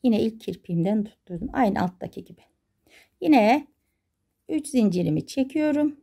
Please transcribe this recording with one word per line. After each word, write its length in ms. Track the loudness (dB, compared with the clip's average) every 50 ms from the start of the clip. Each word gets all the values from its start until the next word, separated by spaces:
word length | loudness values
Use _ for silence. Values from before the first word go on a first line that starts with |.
| 2
Yine 200 | 2 2 2 0
ilk 180 | -2 -4 -6
kirpiğimden 640 | -10 -10 -10 -10 _ -6 -2 -2 0 0 0 -2 -2
tutturdum. 440 | -4 _ _ _ _ -12 -10 -10 -8 -2
Aynı 300 | 0 0 0 0 -2 -4
alttaki 420 | -4 -6 _ -14 -14 -12 -16 -18
gibi. 180 | _ -20 _ _ _ _ _ _ _ _ _ _ _ _ -20 _ _ _ _
Yine 460 | 2 4 6 6 6 4 4 2 0 _ _ _ _ _ _ _ _ _ _ _ _ _ _ _ _ -8
üç 200 | -6 -6 -6 -2
zincirimi 580 | 0 2 2 2 2 0 -2 0 -2 -2 -4
çekiyorum. 760 | -6 -4 -4 -4 -2 -2 -2 0 0 0 0 0 -2 -2 -6